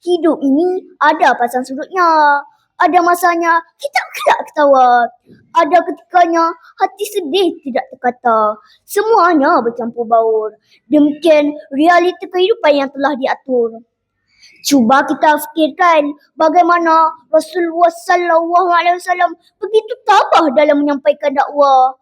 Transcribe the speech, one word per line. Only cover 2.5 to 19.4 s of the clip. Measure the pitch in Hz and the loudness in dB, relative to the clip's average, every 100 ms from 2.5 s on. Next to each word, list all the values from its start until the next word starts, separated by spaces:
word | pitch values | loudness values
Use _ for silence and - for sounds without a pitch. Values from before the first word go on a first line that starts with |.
| _ _ _ | _ _ _
Ada | 349 349 | 0 2
masanya | 339 349 349 339 339 330 330 _ | 2 0 0 -2 0 -2 -4 _
kita | 571 - | -8 -8
kelak | - - - 906 - | -8 -4 -2 -2 -4
ketawa. | - 285 262 254 247 233 _ _ - _ | -2 2 4 4 2 0 _ _ -20 _
Ada | - 311 339 | -2 2 0
ketikanya | 339 294 _ 349 349 330 330 349 _ _ | 0 -10 _ 0 2 0 -2 -4 _ _
hati | - 381 | -6 -6
sedih | 427 403 320 349 359 - | -8 -8 -4 -2 -2 -4
tidak | 277 247 - | -8 -8 -8
terkata. | - 247 240 240 220 214 214 _ _ _ | -8 -8 -4 -2 0 -2 -4 _ _ _
Semuanya | 403 440 440 349 320 277 339 | -6 0 2 2 2 2 0
bercampur | 233 233 233 233 226 | -2 -6 -10 -8 -2
baur. | 226 226 220 214 208 _ _ _ | 0 0 -2 -4 -12 _ _ _
Demikian | 294 294 294 320 302 294 294 - | 0 0 0 2 2 0 -6 -10
realiti | 269 320 349 349 349 | -2 2 4 2 -4
kehidupan | 370 359 370 466 302 294 | -8 -2 0 0 0 0
yang | 269 | -2
telah | 269 277 277 | -4 -4 -4
diatur. | 269 - - 247 233 226 240 _ _ _ _ _ _ _ | -6 -6 -4 -4 -4 -8 _ _ _ _ _ _ _ _
Cuba | - 277 226 269 | 0 2 4 2
kita | 285 294 320 294 | 0 0 0 0
fikirkan | 294 - 311 - 359 320 294 294 _ | -4 -4 -4 0 2 2 0 -8 _
bagaimana | - 311 330 339 339 330 320 320 320 _ | -2 0 2 2 2 2 2 0 -2 _
Rasulullah | 311 311 359 339 330 339 | -2 -2 -6 -4 0 0
sallallahu | 339 - 359 349 330 339 349 370 | 0 -2 -2 2 0 2 0 2
alaihi | 349 339 359 | 0 0 -2
wasallam | 370 359 349 339 | -4 -2 -2 -4